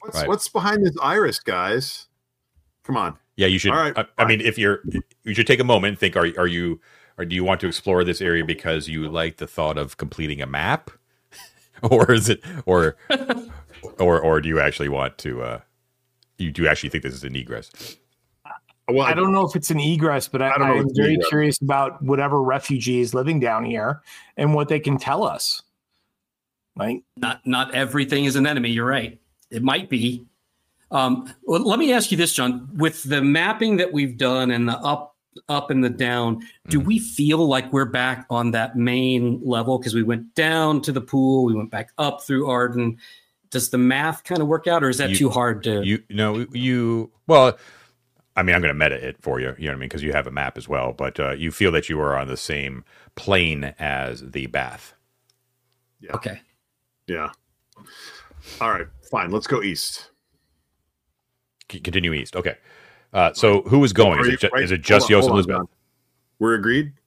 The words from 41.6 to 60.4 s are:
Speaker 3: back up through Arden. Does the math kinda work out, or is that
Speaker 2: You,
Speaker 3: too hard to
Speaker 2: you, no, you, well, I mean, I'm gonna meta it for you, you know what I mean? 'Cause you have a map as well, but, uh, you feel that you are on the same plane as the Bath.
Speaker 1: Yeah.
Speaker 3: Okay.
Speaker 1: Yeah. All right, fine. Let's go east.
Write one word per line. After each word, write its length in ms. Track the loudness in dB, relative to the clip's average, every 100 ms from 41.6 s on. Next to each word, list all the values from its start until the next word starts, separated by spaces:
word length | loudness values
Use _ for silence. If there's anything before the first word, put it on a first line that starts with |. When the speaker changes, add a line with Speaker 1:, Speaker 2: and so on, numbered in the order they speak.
| -4
Speaker 3:
back 200 | -8 -10 -4
up 240 | -4 -4
through 280 | -4 -2 0
Arden. 480 | 0 0 0 -2 -4 -14 -20 _ _ -8
Does 200 | -6 -2
the 80 | 2
math 480 | 4 2 -2 -4 -4
kinda 180 | -2
work 240 | 0 0 2
out, 160 | 2
or 60 | 2
is 80 | 0
that 140 | 0
Speaker 2:
You, 40 | 2
Speaker 3:
too 140 | 2
hard 340 | 2 -2 -2
to 200 | -2 -2 -2
Speaker 2:
you, 180 | -4 -4
no, 360 | -2 -2 -2 -6
you, 600 | -4 -2 0 0 -2 -6 _ 6
well, 300 | 8 8 4 -10 -20 _ _ _ _ _ -2
I 60 |
mean, 120 | 2 2
I'm 60 |
gonna 120 | 2
meta 220 | 2 0 0
it 220 | -8 -10
for 180 | -6 -4
you, 160 | -6 -6
you 60 | -8
know 60 |
what 40 | -8
I 20 |
mean? 100 | -10
'Cause 120 | -8
you 80 | -2
have 140 | -2 -2
a 40 |
map 260 | -6 -6 -8
as 100 | -6
well, 240 | -4 -4
but, 260 | -4 -6 -4
uh, 120 | -4
you 180 | -4 -6
feel 200 | 0 2
that 160 | 2 -2
you 100 | -4
are 180 | -2 -2
on 100 | -4
the 100 | -8
same 460 | -8 -6 -8 -12 -18 _ -20 -8
plane 600 | 0 2 2 -2 -8 -8
as 540 | -6 -4 -6 -10 -12
the 160 | -10 -6
Bath. 460 | -6 -6 -10 -20 _ _ _ _ _ _ _ _ _ _ _
Speaker 1:
Yeah. 140 | -12 -10
Speaker 3:
Okay. 240 | -10 -14 _ _ _ _ _ _ -10
Speaker 1:
Yeah. 220 | -8 -8 -12 _ _ _ -20 -20 -20 -20 -20 -20 -20 -16 -6
All 80 | -2
right, 160 | -2 -6 -16 -8
fine. 180 | -6 -2
Let's 140 | -4 -2
go 140 | -2
east. 480 | -2 -6 -8 -10 -18 _ _ _